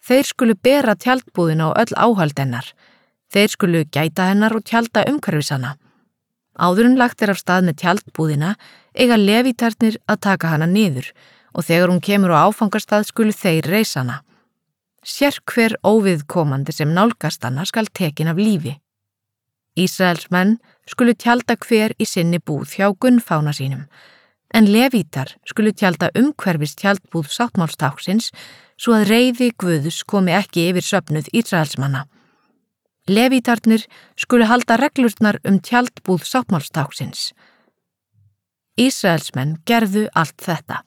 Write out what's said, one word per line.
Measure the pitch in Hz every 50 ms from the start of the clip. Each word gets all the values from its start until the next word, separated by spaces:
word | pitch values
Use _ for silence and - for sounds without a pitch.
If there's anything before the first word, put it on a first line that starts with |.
| _ -
Þeir | 247 262 285 -
skulu | - - 262 226 220 - -
bera | 247 269 285 277 226 208
tjaldbúðina | 190 - 254 254 262 - - _ - 175 165 156 156 160 160
og | - -
öll | 226 233 -
áhöld | - - 226 240 196 170 151 143 -
hennar. | 135 131 120 120 - - - _ _ _ _ _ _ _ _ _ _ _ -
Þeir | 196 208 220
skulu | - _ - 175 170 165 151 147
gæta | - 139 156 160 160 - 185 185
hennar | 196 202 214 220 226
og | 220 208
tjalda | - - 233 233 226 _ 214 202 -
umhverfis | 277 294 - - 170 151 147 -
hana. | 147 135 127 127 139 _ _ _ _ _ _ _ _ _ _ _ _ _ _ _ _ -
Áður | - 175 180 190 233 240
en | 254 262
lagt | 247 240 - -
er | 226 202 196
af | -
stað | - - 180 185 185 175
með | 156 - -
tjaldbúðina | 175 175 208 - - _ - 160 156 151 143 151 180 208 _ - - - _ _ _ _
eiga | - 254 247 240 220
Levítarnir | 202 196 208 226 247 269 247 - 240 233 220 _ 233 220 220 - _ -
að | 214 - - 202
taka | 196 165 - 165 160
hana | 151 156
niður | 170 180 208 220 190 139 127 120 - - _ _ _ _ _ _ _ _
og | - 175 -
þegar | 170 170 180 180
hún | 180 175
kemur | - - 202 202 196 180 170
á | 147 156 190
áfangastað | 214 - 226 202 - 214 - _ - 208 214 -
skulu | - - 226 214 208
þeir | - - 196 165 160 151 143
reisa | 180 214 220 - - 147
hana. | 127 123 117 139 _ _ _ _ _ _ _ _ _ _ _ _ _ _ _ _ _
Sérhver | - - - 277 285 277 - _ - - - 226 226 220 - -
óviðkomandi | 185 214 226 202 196 180 156 143 147 - 185 160 147 135 135 139 147 156
sem | - 156 147 160
nálgast | 170 202 233 226 _ - 151 - - -
hana | 120 131 135 175 -
skal | - 233 220 214
tekin | _ - - 151 147 - 156 165
af | 165 165
lífi. | 208 220 214 170 151 117 139 - _ _ _ _ _ _ _ _ _ _ _ _ _ _ _ _ _ _ _ -
Ísraelsmenn | 180 185 - - 190 180 175 165 - - 180 180 185 202 226 226 _ _ _ _ _ -
skulu | - - 247 240 240
tjalda | _ - 240 240 247 240 - 240 -
hver | - - 240 220 214 220 226 _
í | 226 -
sinni | - 190 170 165 170 175
búð | - - 156 135 - - - -
hjá | 190 202 202
gunnfána | 190 - 254 247 240 - - 170 156 151 151 147
sínum, | - 139 135 139 135 139 - _ - - - _ _ _ _ _ _ _ _ -
en | 226 220 196
Levítar | 202 220 247 269 262 226 165 - - 143 135 - - _ _
skulu | - - - 214 214 208
tjalda | - - 185 170 - 180 160 - 196
umhverfis | 240 294 294 - - 196 175 156 147 147 - -
tjaldbúð | - 196 202 196 _ _ - 170 151 143
sáttmálstáknsins | - - 240 240 _ - 170 156 - - 160 135 - - - - 185 220 226 - _ - - - - - _ _ _ _
svo | - 240 233 220
að | 208 196
reiði | 220 233 247 254 247 240 254 240 226
Guðs | _ 190 180 170 151 139 165 160 - -
komi | - - 202 190 180 160
ekki | 196 196 - - 175 170 175
yfir | 185 180 165
söfnuð | - - 190 170 - 147 156 143 - -
Ísraelsmanna. | 233 226 - - 175 156 147 - - 131 143 139 127 139 _ _ _ _ _ _ _ _ _ _ _ _ _ _ _ _ _ _ _ _ -
Levítarnir | 190 214 240 262 269 262 233 - 240 220 _ 226 226 220 220 _ - - - _ _ -
skulu | - _ 247 247 233 214
halda | 240 247 240 - 233 226
reglurnar | 269 294 _ - 254 233 208 _ 226 208 202 - _
um | 202 196 185
tjaldbúð | - - - 240 247 240 _ - _ - 185 165 -
sáttmálstáknsins." | - - 254 247 - 196 160 143 - _ 165 139 139 - - 139 - - - - - _ _ _ _ _ _ _ _ _ _ _ _ _ _ _ _ _ _ _ _ _ _ _ _ _ _ _ _ _ -
Ísraelsmenn | 240 262 254 - - 196 165 156 - - - 135 131 147 160 160 _
gerðu | - 233 233 226 202 190 214 214 208 _
allt | - 165 - - _
þetta. | - - 170 160 - - - - -